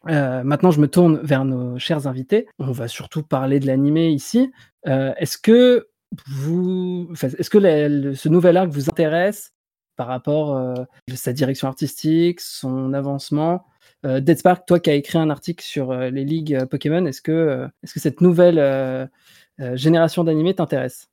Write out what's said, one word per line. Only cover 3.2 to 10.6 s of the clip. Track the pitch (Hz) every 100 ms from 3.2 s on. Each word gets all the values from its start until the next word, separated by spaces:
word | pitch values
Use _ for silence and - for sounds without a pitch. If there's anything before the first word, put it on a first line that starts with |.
parler | 151 135 135 139
de | 135
l'animé | 131 143 156 165
ici. | 147 - 233 262 - _ _ -
Euh, | 135 135 -
est-ce | 165 -
que | - 233 247 247 - _ _ - -
vous, | 139 143 175 185 185 180 180 175
enfin, | 165 131
est-ce | - 175
que | 214
la, | 196 156 147
le, | 147 139
ce | 135 156
nouvel | 170 175 175
arc | 185
vous | 143 139
intéresse | - 156 160 190 214 - _ _ _ _ -
par | 120
rapport, | 127 135 151 151
euh, | 135